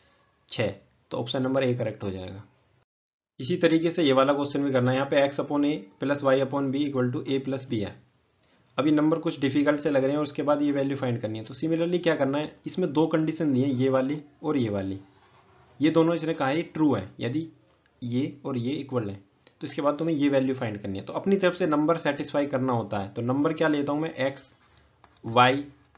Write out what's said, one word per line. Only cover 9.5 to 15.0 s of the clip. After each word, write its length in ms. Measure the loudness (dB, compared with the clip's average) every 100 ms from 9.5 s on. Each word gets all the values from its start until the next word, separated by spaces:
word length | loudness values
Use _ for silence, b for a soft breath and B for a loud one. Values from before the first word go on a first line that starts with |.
| 2 2 2
से 100 | 2
लग 120 | 2
रहे 80 | 2
हैं 80 | 0
और 40 |
उसके 200 | -2 -2
बाद 200 | 0 2
ये 100 | 2
value 240 | 0 -2 -2
find 240 | -2 -2
करनी 180 | -4 -6
है। 60 |
तो 100 | -10
similarly 480 | -6 -2 0 0 0
क्या 120 | 0
करना 240 | 2 0 0
है, 180 | -4 -10 -8
इसमें 260 | -2 0
दो 140 | 2 2
condition 460 | 2 0 0 0
दी 60 | 2
हैं, 80 | 2
ये 200 | 2 2
वाली 320 | 2 0 -4 -8 _
और 140 | -4 0
ये 120 | 0
वाली। 300 | -2 -4 -8